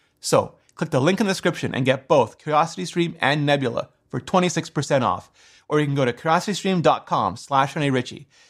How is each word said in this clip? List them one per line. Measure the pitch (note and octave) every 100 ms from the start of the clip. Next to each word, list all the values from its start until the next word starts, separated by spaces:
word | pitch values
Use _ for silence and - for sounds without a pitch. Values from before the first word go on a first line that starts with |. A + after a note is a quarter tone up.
| _ _
So, | - C3+ F#2+ - _
click | - D#3+
the | C3+
link | D3 G3
in | G3+
the |
description | F#3+ F3 E3 B2+ A#2+
and | B2+
get | C3 -
both | D#3 A2 -
CuriosityStream | D3+ D3+ D#3+ F#3 F3+ F3 E3+ -
and | B2+ D3+ C#3+
Nebula | C#3+ B2+ A#2+ - _ _
for | C3+
twenty-six | - F#3 F3+ - -
percent | - C#3 C#3+
off. | A2 F#2 - _ _ _ -
Or | D3+
you | C#3+
can | C#3
go | B2
to |
curiositystream | A#2+ D#3+ E3+ - F#3 F#3+ F#3
dot | D3+ B2+ -
com | D3+ G2+ G#2
slash | - C#3 C#3 E3
Rene | C#3+
Ritchie. | C3 A#2+ - - _